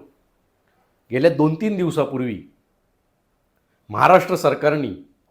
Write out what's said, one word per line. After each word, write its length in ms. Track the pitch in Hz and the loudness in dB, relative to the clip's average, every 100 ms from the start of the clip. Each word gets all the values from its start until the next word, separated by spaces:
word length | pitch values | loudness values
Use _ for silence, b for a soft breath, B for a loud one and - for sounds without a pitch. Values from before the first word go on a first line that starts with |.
| - _ _ _ _ _ _ _ _ _ - | -14 _ _ _ _ _ _ _ _ _ -8
गेल्या 200 | 123 165 | 0 2
दोन 240 | 143 151 160 | 2 0 0
तीन 160 | 214 196 | -4 -2
दिवसापूर्वी 640 | 175 156 139 131 123 95 - _ _ _ _ _ _ _ _ _ _ _ _ _ - | -2 -2 -4 -4 -6 -8 -14 _ _ _ _ _ _ _ _ _ _ _ _ _ -10
महाराष्ट्र 460 | 104 139 180 - 175 | 0 4 4 4 -2
सरकारने 580 | 147 131 147 147 123 90 - _ _ | 0 0 0 0 -4 -8 -16 _ _